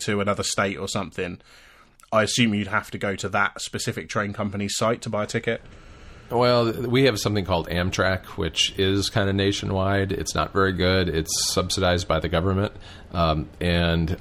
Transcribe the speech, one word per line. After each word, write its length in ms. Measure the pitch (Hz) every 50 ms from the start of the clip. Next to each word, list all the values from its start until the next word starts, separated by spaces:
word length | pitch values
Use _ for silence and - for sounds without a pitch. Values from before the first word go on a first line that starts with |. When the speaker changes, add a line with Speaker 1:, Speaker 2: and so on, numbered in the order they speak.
| -
Speaker 1:
to 160 | 110 104 101
another 220 | 98 104 98 101 95
state 340 | - - - 101 101 92
or 100 | 73 98
something, 540 | - - 107 95 82 - - 92 87 90 - - - - - - - - - - _ _ _ - -
I 100 | 113 110
assume 320 | 107 98 - - 120 113 104
you'd 140 | 104 101
have 240 | 98 110 104 - -
to 80 | - 98
go 160 | - 101 98
to 140 | - - 95
that 300 | 101 101 101 - - -
specific 480 | - - - 104 - 120 104 104 80 -
train 220 | - 110 104 101
company's 440 | 101 - 104 98 101 101 101 101 -
site 240 | - 113 110 117 -
to 80 | - 117
buy 140 | 107 104 104
a 40 |
ticket? 340 | - - 113 - 117 117 - - - - - - - - - - - - - - -
Speaker 2:
Well, 420 | 123 117 123 123 123 120 117 113
th-, 140 | 110 - 120
we 200 | 117 123 131 139
have 140 | 127 110 101
something 240 | - 113 104 104 90
called 240 | 90 92 85 80 -
Amtrak, 540 | 82 87 90 92 - - 92 92 92 90 - - -
which 400 | - 87 82 - - - - -
is 320 | 98 95 95 98 98 95 -
kinda 240 | - 110 98 98 98
nationwide. 800 | 98 98 101 101 - 104 101 98 95 95 98 101 98 98 95
It's 240 | 95 - 98 - -
not 180 | 82 78 - -
very 200 | 101 95 95 92
good. 360 | 87 90 90 92 95 90 87
It's 420 | 76 80 78 - - - - -
subsidized 560 | - 95 90 87 - 98 95 90 90 87 87
by 120 | - 80 80
the 100 | 82 80
government. 440 | 87 82 87 98 95 95 104 107 - - - - - - - -
Um, 380 | - 87 85 80 76 78 76 - - -
and 560 | 87 87 87 87 87 85 82 85 82 80 87 -